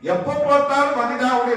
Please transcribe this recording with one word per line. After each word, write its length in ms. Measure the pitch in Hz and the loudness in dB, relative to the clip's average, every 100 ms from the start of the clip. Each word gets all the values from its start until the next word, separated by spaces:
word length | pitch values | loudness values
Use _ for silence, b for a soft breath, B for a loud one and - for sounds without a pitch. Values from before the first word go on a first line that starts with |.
எப்ப 320 | 233 269 285 | -2 -2 -2
பார்த்தாலும் 640 | 285 294 277 277 277 285 277 | -2 2 2 2 0 0 0
மதீனாவுடைய 580 | 240 247 254 247 247 | -4 -2 0 0 0